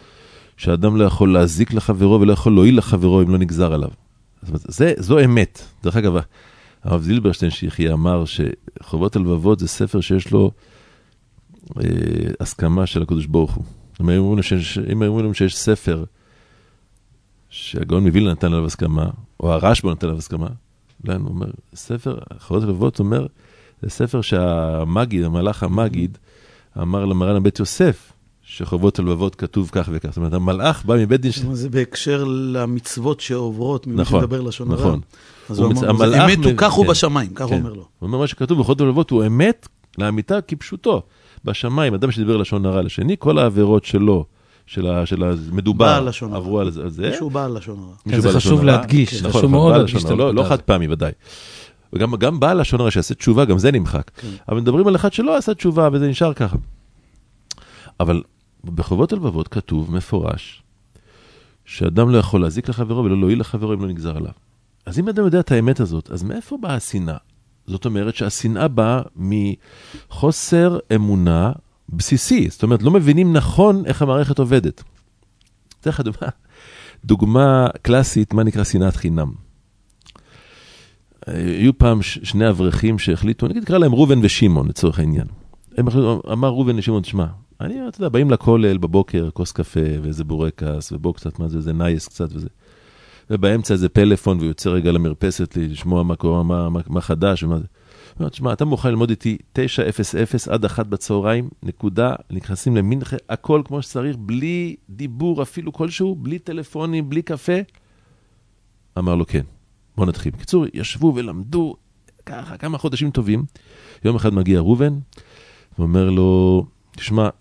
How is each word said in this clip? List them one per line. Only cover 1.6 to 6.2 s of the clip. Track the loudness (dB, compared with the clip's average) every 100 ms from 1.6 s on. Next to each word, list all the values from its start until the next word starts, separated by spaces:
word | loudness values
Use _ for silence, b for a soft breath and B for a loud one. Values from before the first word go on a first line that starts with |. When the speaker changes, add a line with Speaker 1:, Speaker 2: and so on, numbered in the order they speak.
| 0
Speaker 1:
לחברו | 0 0 2 4 6
ולא | 4
יכול | 4 6
להועיל | 8 8 6
לחברו | 4 2 4 4
אם | 4
לא | 2
נגזר | 2 0 0
עליו. | 0 -4 -10 _ _ _ _
זאת | -8
אומרת, | -8 -6
זה, | 0 0 0
זו | 2 4 6
אמת. | 4 2 -4 -20 -6
דרך | -2 0
אגב, | 0 0